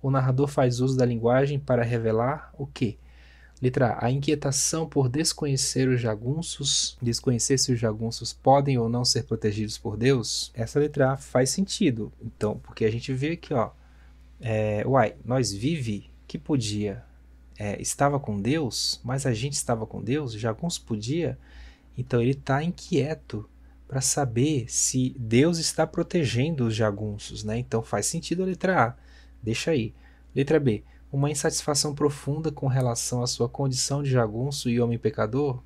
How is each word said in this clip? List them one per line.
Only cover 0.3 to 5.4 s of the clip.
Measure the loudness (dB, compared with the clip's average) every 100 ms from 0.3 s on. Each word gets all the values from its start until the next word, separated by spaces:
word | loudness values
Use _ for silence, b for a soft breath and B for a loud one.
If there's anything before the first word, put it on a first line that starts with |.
| 2 2
faz | 4 2 2
uso | 0 4
da |
linguagem | 2 4 4 4 4 0
para | 0 2
revelar | 2 0 2 2 0 -2 -8 -12
o | -12
quê? | -2 -4 -4 b b b b b b
Letra | -2 2 0
A, | 2 0
a |
inquietação | 0 0 0 0 0 0 -2 -2
por | 0 0
desconhecer | 2 -2 -2